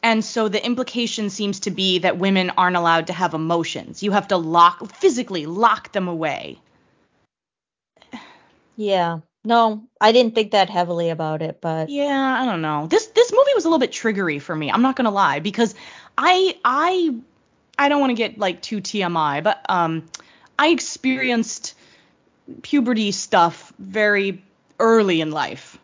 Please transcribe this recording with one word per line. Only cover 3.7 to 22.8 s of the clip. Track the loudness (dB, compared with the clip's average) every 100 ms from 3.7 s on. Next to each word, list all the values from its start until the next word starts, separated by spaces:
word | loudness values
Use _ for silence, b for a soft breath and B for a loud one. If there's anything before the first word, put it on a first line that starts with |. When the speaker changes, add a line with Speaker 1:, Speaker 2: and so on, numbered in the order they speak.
| -8 -12 -8
Speaker 1:
You | -2
have | -2 0
to | -2
lock, | 2 6 6 4 -16
physically | 0 0 2 -4 -6 -6
lock | 0 2 0 -4
them | -6 -4
away. | -4 -4 -6 -10 -16 _ _ _ _ _ _ _ _ _ _ _ _ _ _ _ -20 B B B B _ -8
Speaker 2:
Yeah. | 0 2 0 -2 -10 _
No, | 0 4 4 0 -12 _
I | 6
didn't | 6 4 2
think | 0
that | 2 2
heavily | 0 -2 -2 -2
about | -2 -4 -4
it, | -6 -6
but | -6 -4 -4
Speaker 1:
Yeah, | -4 -2 0 0 0
I | 0
don't | -2
know. | -2 -2 0
This, | 0 0
this | 2 2
movie | 4 4
was | 4
a | 2
little | 2
bit | 0
triggery | -2 -2 -2 -2 -4
for | -6
me, | -6 -2
I'm | 2
not | 2 2
gonna | 0
lie, | 2 2 0
because | -4 0 -2 -2 B B B -2
I, | 2 4 2 0
I, | -2 0 0 0 -2 -4 -10 _ _ _ _ -2
I | 0
don't | 2
wanna | 0
get, | 0 -4 -2
like, | -4 -4
too | -8 -8
T | -6 -4
M | -2 0
I, | -2 0
but, | -2 -2 -2
um, | 0 0 -2 -8 -20 B B B -2
I | 0
experienced | 0 -2 -6 -4 -2 -2 -2 -2 -6 -14 -16 b b b b _ _ -20 -20
puberty | -2 0